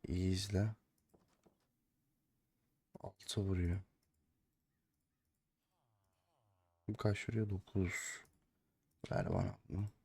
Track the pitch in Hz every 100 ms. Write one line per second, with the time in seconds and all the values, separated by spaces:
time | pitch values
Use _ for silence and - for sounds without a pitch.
0 | - 90 92 92 98 95 110 110 _ _
1 | _ _ _ _ _ _ _ _ _ _
2 | _ _ _ _ _ _ _ _ _ -
3 | - - - - 98 92 87 90 - _
4 | _ _ _ _ _ _ _ _ _ _
5 | _ _ _ _ _ _ _ _ 120 107
6 | 95 _ _ _ _ _ _ _ - 107
7 | 107 101 - 110 107 95 - 98 90 -
8 | - - - _ _ _ _ _ _ _
9 | - - - - 50 - - 95 104 -